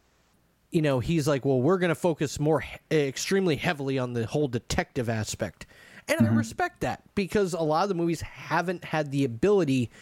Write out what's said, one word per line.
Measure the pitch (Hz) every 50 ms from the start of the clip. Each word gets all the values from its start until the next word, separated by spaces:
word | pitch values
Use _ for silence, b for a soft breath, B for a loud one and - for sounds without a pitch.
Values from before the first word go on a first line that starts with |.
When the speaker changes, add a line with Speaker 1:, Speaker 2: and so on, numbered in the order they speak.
| _ _ _ _ _ _ _ _ _ _ _ _ _ _
Speaker 1:
you | - 170 156
know, | 147 135 127
he's | 107 139 170 165 135
like, | 151 147 127 120
"Well, | 139 135 127
we're | 123 156 190 185
gonna | 180 175 156
focus | - - 180 156 - 156 135 - 143
more | 147 151 160 135
he-, | - - - - _ - 156
extremely | 156 143 139 131 - - - 190 196 190 175 143
heavily | 113 - 175 175 139 139 139 135 131
on | 127 123 120
the | 117 113
whole | 110 - 147 151
detective | 135 117 117 - - - - 175 - - 139 120 113
aspect." | 113 110 107 - - - 110 92 - - - - B B B B B B B B
And | 285 330
I | -
Speaker 2:
Mm-hmm. | 107 113 226
Speaker 1:
respect | 226 - - - 359 349 - - -
that | 127 104 - _ _ -
because | 208 196 170 - 214 202 180 170
a | 170
lot | 165 151 151 160 190
of | 208
the | 190
movies | 165 170 170 165 151
haven't | - - - - - - 156 170 175 180 180 165 -
had | - - 156 151 143
the | 135 139 139
ability | 127 113 113 - 196 208 196 170 143 135 127 120 - B B